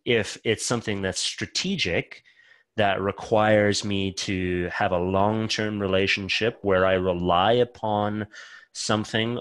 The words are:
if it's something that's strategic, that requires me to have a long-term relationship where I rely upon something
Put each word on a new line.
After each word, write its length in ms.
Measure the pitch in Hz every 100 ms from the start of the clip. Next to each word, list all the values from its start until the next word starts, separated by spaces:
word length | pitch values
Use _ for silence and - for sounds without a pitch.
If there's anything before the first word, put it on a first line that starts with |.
| -
if 320 | 117 104 -
it's 200 | - 107
something 380 | - 120 110 101
that's 180 | 95 90
strategic, 1040 | - - 104 - 180 190 98 87 - - _ _ _ _ _ -
that 260 | 101 95
requires 800 | 98 - - 113 107 107 104 98
me 280 | 104 101 95
to 560 | 92 - 95 92 90 87
have 200 | - 104
a 60 | 90
long-term 800 | 90 95 104 110 110 - 107 107
relationship 800 | 98 95 98 - 95 - 110 -
where 240 | 101 92 95
I 80 |
rely 580 | 95 92 87 90 87 98
upon 720 | 120 120 - 110 104 104 107 104 - - - -
something 640 | - - 107 107 113 113 120